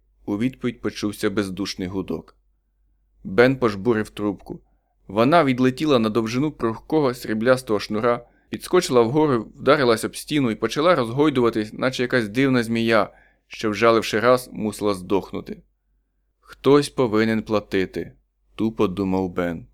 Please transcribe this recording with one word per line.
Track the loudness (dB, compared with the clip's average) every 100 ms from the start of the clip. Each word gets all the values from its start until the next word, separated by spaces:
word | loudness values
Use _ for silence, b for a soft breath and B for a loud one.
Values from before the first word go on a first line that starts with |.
| _ _ -6
У | -4
відповідь | -4 -4 -8 -6
почувся | -8 -4 -6 -2 -4
бездушний | -2 -4 -4 -8 -6 -8
гудок. | -6 -6 -8 -12 _ _ _ _ _ _ _ _ _
Бен | -6 2 2 4
пожбурив | -2 -2 0 0 -2
трубку. | -6 -6 -6 -10 -16 _ _ _ _ -6
Вона | 0 4 4
відлетіла | 2 2 0 0 2 2
на | 2
довжину | 0 -2 -2 -4
прухкого | -4 -6 -6 -4 -2 0
сріблястого | -2 -6 -2 2 0 0 -4
шнура, | -2 -2 0 -2 -6 b b
підскочила | -12 -2 0 2 4
вгору, | 4 2 2 0 -4 -4
вдарилась | 2 4 4 2
об | -2 -8
стіну | -4 0 0
і | 0
почала | -2 0 2 2
розгойдуватись, | 0 0 2 2 2 0 -4
наче | -4 -4 -2
якась | 0 0 0
дивна | 0 2 2
змія, | 0 -2 2 2 0 b b b b
що, | -6 -4
вжаливши | 2 4 4 2 0
раз, | 2 2 0
мусила | -6 -6 -2 -2
здохнути. | -2 -2 -2 -2 -10 -12 -14 _ _ _ _ _ _ _ _
"Хтось | -20 -2 4 4 4
повинен | -2 0 2 2 0
платити", | -2 -4 -2 -2 -2 -4 -10 -14 _ _ _ -4
тупо | -4 0 -2
думав | -2 -2 0 -2
Бен, | -4 -6 -6 -12